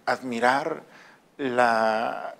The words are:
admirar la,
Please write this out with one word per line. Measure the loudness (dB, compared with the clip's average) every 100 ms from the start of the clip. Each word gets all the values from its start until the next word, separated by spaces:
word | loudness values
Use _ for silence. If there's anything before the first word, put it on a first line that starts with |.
| -6
admirar | -4 -4 0 2 2 -2 -8 -12 -20 -20 -20 _ -8
la, | -4 2 4 4 2 2 -2 -6 -10 -12